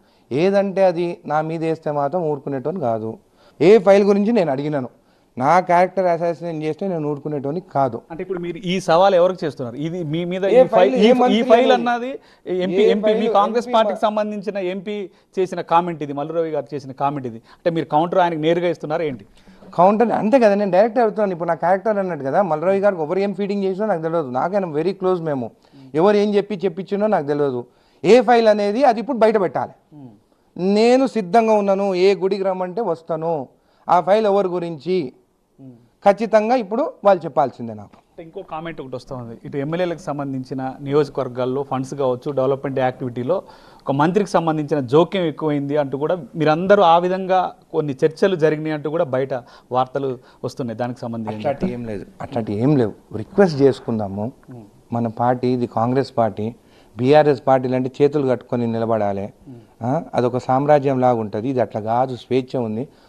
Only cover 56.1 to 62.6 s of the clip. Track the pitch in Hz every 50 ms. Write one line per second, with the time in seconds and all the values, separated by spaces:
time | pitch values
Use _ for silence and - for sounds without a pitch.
56.1 | - 117 117 110 95 - 107 113 123 _ _ _ _ _ _ _ _ 110 123 131
57.1 | 147 151 147 147 139 117 - 135 131 131 127 123 127 127 127 127 - - 143 143
58.1 | 143 151 135 131 123 - - - 131 120 120 117 113 113 113 110 117 107 104 101
59.1 | 101 98 98 - - _ _ 147 127 117 110 _ _ _ 113 120 139 165 170 -
60.1 | - - 120 123 117 127 - - 127 131 143 143 151 147 131 139 135 127 127 127
61.1 | 123 113 110 101 98 107 104 139 135 123 110 - - 117 104 110 117 120 135 131
62.1 | 127 113 - - 123 131 127 127 - 135